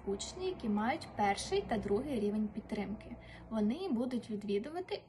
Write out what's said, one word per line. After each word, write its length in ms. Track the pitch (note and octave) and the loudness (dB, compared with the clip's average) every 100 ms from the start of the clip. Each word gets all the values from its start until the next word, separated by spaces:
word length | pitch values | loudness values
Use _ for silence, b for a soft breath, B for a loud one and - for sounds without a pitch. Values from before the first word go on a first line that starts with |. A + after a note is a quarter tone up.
| - | -2
учні, 420 | G3+ - F4+ F#4 | -2 -2 -2 -2
які 220 | F#4 A#3 | 0 2
мають 380 | G#3 A3 D#4+ - - | 2 2 0 -2 2
перший 460 | G3+ G3+ - G4 | 2 2 2 2
та 160 | - A3+ | 2 0
другий 420 | G3 G3+ C#4+ B3+ | 2 2 2 2
рівень 280 | G#3 G#3+ G#3 | 2 2 0
підтримки. 680 | - - G#3+ G3 G#3+ - - B B B | -2 -4 -4 -2 -6 -8 -14 B B B
Вони 400 | A3 G#3 D4 F#4+ | 2 2 2 2
будуть 400 | A3+ B3+ B3 - | 2 2 0 -2
відвідувати 720 | G#3 G3+ G3+ C4 E4+ F#4 G4+ | -4 0 0 0 -4 -4 -6